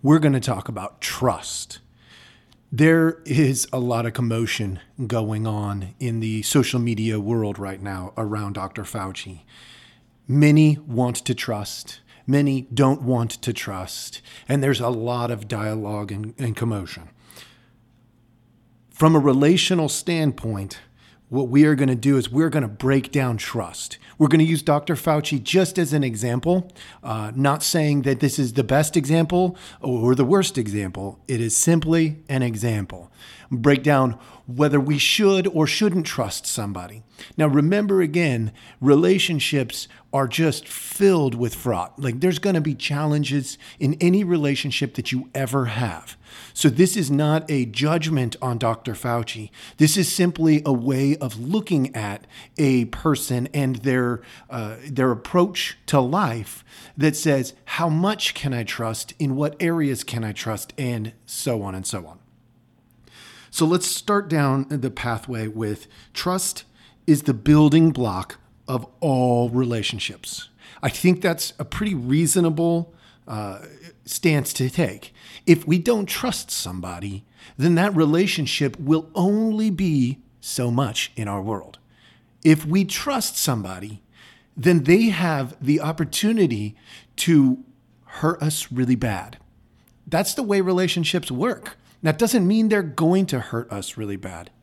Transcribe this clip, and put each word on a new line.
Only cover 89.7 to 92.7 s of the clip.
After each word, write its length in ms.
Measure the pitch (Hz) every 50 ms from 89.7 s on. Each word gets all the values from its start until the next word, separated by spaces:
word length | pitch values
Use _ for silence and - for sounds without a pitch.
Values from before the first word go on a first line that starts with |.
| _ _ _ _ _ _ _ -
That's 260 | - 202 202 196 -
the 80 | - 269
way 180 | 208 202 196
relationships 720 | 190 180 185 180 185 175 - 175 165 - - 220 - -
work. 480 | 127 123 165 247 - - - - - _ _ _ _ _ -
That 160 | 160 151 156
doesn't 280 | 233 226 - 247 185
mean 220 | 180 208 220 220
they're 140 | 220